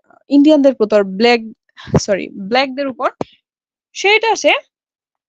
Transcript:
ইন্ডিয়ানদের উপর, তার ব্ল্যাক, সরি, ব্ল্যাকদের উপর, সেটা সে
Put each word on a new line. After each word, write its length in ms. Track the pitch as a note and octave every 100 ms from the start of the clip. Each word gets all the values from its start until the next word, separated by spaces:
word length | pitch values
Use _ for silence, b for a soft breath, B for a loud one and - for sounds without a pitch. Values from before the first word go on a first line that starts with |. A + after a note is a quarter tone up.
| _ _ -
ইন্ডিয়ানদের 440 | C#4+ D4 D4+ C4+
উপর, 120 | B3
তার 180 | G#3+ G#3+
ব্ল্যাক, 360 | G3 F#3+ A#3 A#3+ A3 - _ - B -
সরি, 280 | - F#3+ -
ব্ল্যাকদের 540 | - G3 B3 C4+ B3+ C#4
উপর, 220 | A#3 D4+ - B B _ _ _ _ _
সেটা 420 | - F#4+ G#4+ A4
সে 180 | F#4+ D4 C#5 - _ _ _ _ _